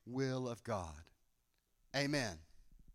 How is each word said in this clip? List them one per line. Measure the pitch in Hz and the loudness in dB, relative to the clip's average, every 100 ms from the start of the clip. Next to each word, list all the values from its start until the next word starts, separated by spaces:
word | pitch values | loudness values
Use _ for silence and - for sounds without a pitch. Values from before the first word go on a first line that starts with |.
| - | -4
will | 123 135 131 127 | 2 2 2 0
of | 117 | -2
God." | - 104 85 76 - - _ _ _ _ _ _ _ | 0 0 0 -6 -14 -20 _ _ _ _ _ _ _
Amen. | 135 143 147 117 80 - - - - - | 0 2 4 2 -2 -10 -20 -20 -20 -20